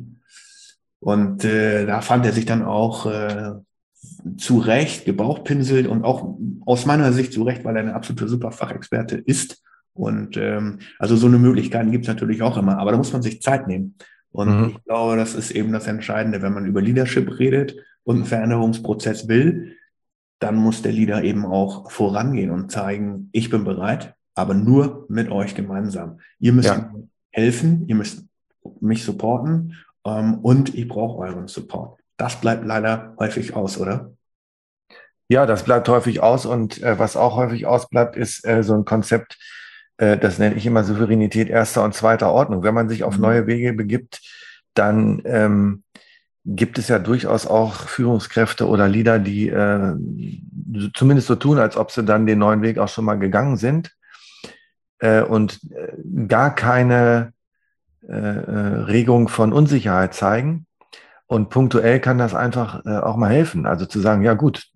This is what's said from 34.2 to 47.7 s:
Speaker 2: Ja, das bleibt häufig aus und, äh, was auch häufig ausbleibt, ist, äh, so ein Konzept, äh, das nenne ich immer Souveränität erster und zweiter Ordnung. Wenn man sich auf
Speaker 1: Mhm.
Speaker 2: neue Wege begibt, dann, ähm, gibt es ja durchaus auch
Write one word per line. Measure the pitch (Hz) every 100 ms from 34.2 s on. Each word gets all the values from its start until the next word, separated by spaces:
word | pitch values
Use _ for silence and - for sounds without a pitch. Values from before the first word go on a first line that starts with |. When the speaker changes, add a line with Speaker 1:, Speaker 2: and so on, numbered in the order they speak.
| _ _ _ _ _ _ _ - _ _ -
Speaker 2:
Ja, | 127 127
das | 104
bleibt | - 120 -
häufig | 120 120 -
aus | 117 127 113
und, | 120 107 -
äh, | 123 104
was | 110 -
auch | 120 120
häufig | 123 117 -
ausbleibt, | 120 - 123 117 -
ist, | 110 - 113
äh, | 113
so | 107 107
ein | -
Konzept, | 110 - 117 - - - - - - _ -
äh, | 107 104
das | 107 95
nenne | 104 107
ich | 117
immer | 113
Souveränität | 101 104 110 113 107 110 110
erster | 113 113 117
und | 107 -
zweiter | 113 113 98
Ordnung. | 123 143 92
Wenn | 104 117
man | 113
sich | 113
auf | 101 98
Speaker 1:
Mhm. |
Speaker 2:
neue | 110 117 107
Wege | 120 123
begibt, | 113 104 120 - - - - - - _
dann, | - 104 110 110 101 -
ähm, | 113 107 104 101 98 _ - _ _ _ _ -
gibt | - - 127
es | 113
ja | 107
durchaus | 90 123 - 110 -
auch | 110 110